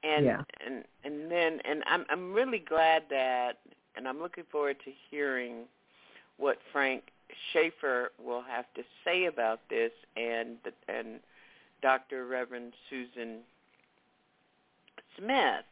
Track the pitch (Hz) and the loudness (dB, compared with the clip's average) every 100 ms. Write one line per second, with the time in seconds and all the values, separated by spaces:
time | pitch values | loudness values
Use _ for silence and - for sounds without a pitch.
0 | 156 151 139 110 - - 98 131 - _ | 2 4 4 2 -4 -12 -10 -10 -12 _
1 | 143 147 156 175 165 160 - 151 - 170 | -10 -8 -2 2 2 0 -4 -4 0 0
2 | - 160 180 202 262 226 165 160 160 160 | 0 -4 -2 0 0 -2 0 4 6 4
3 | 156 139 131 127 123 117 _ - _ - | 2 0 2 2 0 -4 _ -20 _ -10
4 | 131 139 170 175 165 151 143 139 - 135 | -6 -6 -8 -10 -6 -2 0 -2 -8 -18
5 | - 147 143 131 123 117 120 _ _ _ | -12 -4 -2 -2 -4 -8 -14 _ _ _
6 | - - - _ 139 - - 143 135 131 | -20 -20 -20 _ 0 0 -2 0 2 0
7 | - _ _ - - 165 160 - 143 123 | -8 _ _ -14 0 4 4 2 0 0
8 | 123 - 123 120 123 120 123 - 120 - | 0 -6 -6 -6 -4 -6 -6 -10 -14 -6
9 | - 180 180 131 113 113 _ 113 117 - | 0 2 2 2 0 0 _ 0 0 -2
10 | - - 117 117 117 117 - - - 110 | -14 -6 -2 -2 -4 -8 -12 -12 -6 -6
11 | 113 113 _ - - - _ _ 135 131 | -6 -12 _ -20 -20 -20 _ _ 4 4
12 | - 135 123 127 123 123 120 120 - 135 | 0 -8 -4 -4 -4 -8 -12 -16 -12 -10
13 | 123 123 117 113 117 _ _ _ _ _ | -10 -10 -10 -10 -16 _ _ _ _ _
14 | _ _ _ _ _ _ _ _ - - | _ _ _ _ _ _ _ _ -20 -20
15 | - - 202 269 175 85 - | -20 -12 0 4 4 2 -4